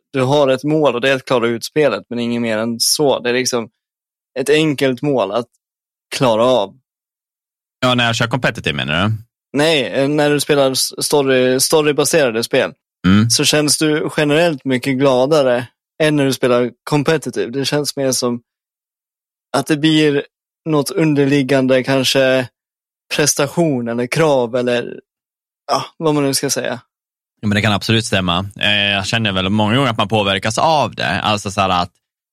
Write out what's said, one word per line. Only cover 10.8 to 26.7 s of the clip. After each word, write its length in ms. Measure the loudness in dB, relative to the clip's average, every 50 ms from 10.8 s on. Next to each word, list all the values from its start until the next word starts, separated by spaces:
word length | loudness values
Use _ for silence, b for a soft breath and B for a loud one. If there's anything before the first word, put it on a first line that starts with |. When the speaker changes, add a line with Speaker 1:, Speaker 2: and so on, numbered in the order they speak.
| -4 -6 -6 -6 -4
Speaker 1:
story, 540 | 0 0 0 2 2 2 2 2 2 2 0
storybaserade 840 | 0 2 2 2 2 2 0 0 0 0 2 2 2 2 0 -2 -4
spel 300 | -2 0 0 0 -2 -4 _ _ _ _ _ 2
Speaker 2:
Mm. 220 | 4 4 4 4 2
Speaker 1:
så 160 | 0 0 0
känns 320 | 2 2 2 2 0 0
du 320 | 0 0 0 0 0 -2 -4 -2
generellt 480 | 0 0 2 2 2 2 2 0 -2 -4
mycket 320 | -4 -4 -2 -2 -2 0
gladare 680 | 2 2 4 4 4 4 4 4 4 4 4 2 0 -2 -6 _ _ _ _ _ -2 0
än 120 | 2 2
när 100 | 2 2
du 80 | 0 0
spelar 380 | 0 2 2 2 2 0 -2 -4 _ _
competitive. 680 | -2 -2 0 2 2 0 0 -2 -4 -4 -4 -4 -4
Det 140 | -4 -4 -4
känns 300 | -2 -2 -2 -2 -4 -4
mer 140 | -2 -2 -2
som 300 | -2 -2 -2 -2 -4 -6 -8 _ _ _ _ _ _ _ _ _ _ _ _ _ _ _ _ _ _ _ _ _ -4
att 100 | -4 -2
det 100 | -2 -2
blir 480 | 0 2 2 2 4 2 2 2 0 -4 -6 _ _ _ _ _ _ -4 -2
något 220 | 0 0 0 -2
underliggande, 920 | -2 0 0 2 2 2 2 2 2 2 2 2 0 2 2 2 2 0 0
kanske 640 | 0 0 0 0 0 2 2 2 2 2 0 -2 -4 _ _ _ _ _ _ _ _ _ _ _ -6 -4
prestation 720 | -2 0 0 0 0 -2 -2 0 0 0 0 0 -2 -2
eller 200 | -4 -4 -4 -4
krav 480 | -2 0 0 2 4 4 2 2 0 -2
eller, 440 | -2 0 0 0 -2 -2 -6 -10 -16 -18 _ _ _ _ _ _ _ _ _ _ _ _ -4
ja, 140 | -4 -4 -4 -6 -8
vad 180 | -2 0 0 2
man 80 | 2 0
nu 100 | 0 -2
ska 160 | -2 -2 -4
säga. 320 | -4 -4 -4 -4